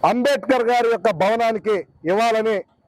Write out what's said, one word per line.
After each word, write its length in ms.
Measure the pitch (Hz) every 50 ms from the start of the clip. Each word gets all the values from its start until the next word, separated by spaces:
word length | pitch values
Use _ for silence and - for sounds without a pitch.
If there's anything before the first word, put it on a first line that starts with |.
| - 160
అంబేద్కర్ 540 | 214 247 247 285 285 - - - 269 247 233 226
గారి 180 | 247 240 233 233 233
యొక్క 140 | 196 180 220 202 151
భవనానికి 540 | 185 196 226 233 233 226 226 214 - 214 214 185 156 _ _ _ - 156
ఇవ్వాలని, 480 | 185 208 226 233 226 220 220 220 220 190 - _ _ _ _